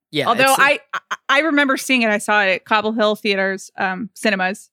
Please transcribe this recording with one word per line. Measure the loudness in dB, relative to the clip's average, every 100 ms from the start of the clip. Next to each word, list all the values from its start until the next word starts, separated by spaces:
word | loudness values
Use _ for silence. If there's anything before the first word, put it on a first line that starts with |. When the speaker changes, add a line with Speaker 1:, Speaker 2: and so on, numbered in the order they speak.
| _
Speaker 1:
Yeah, | -4 -2
Speaker 2:
Although | 2 4
Speaker 1:
it's | 4
a |
Speaker 2:
I, | 2 0 -4
I, | -12 -10 -10 -2
I | 0
remember | 2 2 2 -2
seeing | 0 0
it. | 2
I | 0
saw | 0 0
it | 2
at | -2 0
Cobble | 0 0
Hill | 0 0 0
Theaters, | -2 0 -2 -4 -10 -6
um, | -4 -4 -10
cinemas | -4 -2 -2 -2 -6 -14